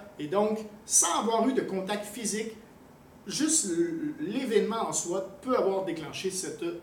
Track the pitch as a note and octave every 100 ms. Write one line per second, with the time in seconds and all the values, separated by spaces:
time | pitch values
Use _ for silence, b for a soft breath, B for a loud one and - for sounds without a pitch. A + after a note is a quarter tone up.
0 | - - D3 F#3+ G#3+ G#3+ - - - -
1 | - D#4+ G#3+ A3+ B3+ B3 - F#3+ F#3+ G#3
2 | - B3 G#3 G#3+ A3 - - - - -
3 | - - - E3+ D#4 - G3+ E3 E3+ D#3+
4 | D3 - E3 A#3+ C4 G3+ F#3+ A3+ - -
5 | E3+ F#3+ F#3+ - B3+ A#3+ F#3+ F#3+ F3 D#3+
6 | C#3+ - F#3+ F#3 D3+ - E3+ E3+